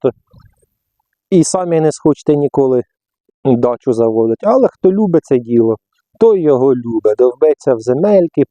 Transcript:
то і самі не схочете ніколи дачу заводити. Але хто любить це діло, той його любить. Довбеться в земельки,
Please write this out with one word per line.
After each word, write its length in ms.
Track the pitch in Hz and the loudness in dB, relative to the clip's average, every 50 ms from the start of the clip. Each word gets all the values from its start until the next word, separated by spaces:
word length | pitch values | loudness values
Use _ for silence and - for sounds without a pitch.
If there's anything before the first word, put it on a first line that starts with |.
то 80 | - 127 - _ _ _ _ - - _ _ _ _ _ _ _ _ _ _ _ _ _ _ _ _ - | -4 -4 -6 _ _ _ _ -20 -20 _ _ _ _ _ _ _ _ _ _ _ _ _ _ _ _ -2
і 140 | 196 180 156 | 0 0 0
самі 380 | - - 185 185 175 170 160 | 0 -2 -4 -4 -2 -2 0
не 100 | 156 156 | 0 -2
схочете 440 | 147 - - 156 143 - - - 151 | -2 -2 -2 -2 -2 -2 0 -2 0
ніколи 460 | 147 143 139 - 147 139 131 127 123 117 _ _ _ _ _ _ _ _ _ _ _ - | 0 0 -2 0 0 0 0 0 -2 -4 _ _ _ _ _ _ _ _ _ _ _ -2
дачу 480 | 139 123 120 120 120 120 113 - - 117 | -2 0 0 0 -2 -4 -4 -4 -4 -2
заводити. 520 | 113 117 113 110 113 113 113 113 - - | 0 0 0 0 0 0 -2 -2 -2 -2
Але 220 | 202 247 262 262 196 | 0 0 2 0 0
хто 200 | - _ - 185 | -2 _ -2 0
любить 320 | 190 202 220 196 165 160 - | 0 0 0 0 0 -2 -2
це 140 | - 139 127 | 0 -2 -2
діло, 380 | 120 113 120 117 113 113 113 - _ _ _ _ _ _ _ - | -2 0 0 0 2 0 0 -4 _ _ _ _ _ _ _ 0
той 220 | 220 226 214 190 | 2 2 2 2
його 340 | 160 151 139 123 131 139 131 | 2 0 0 2 2 0 0
любить. 420 | 127 117 117 113 110 - 107 107 110 | 0 -4 -6 -6 -4 -2 -2 0 2
Довбеться 580 | 123 127 123 - 151 156 147 - - 147 127 | 0 0 0 0 0 0 0 0 -2 -2 -2
в 40 | 113 | -2
земельки, 640 | 110 120 127 139 180 208 208 196 170 - - - 139 - | -2 -2 -2 0 0 2 2 2 2 0 0 -2 -4 -2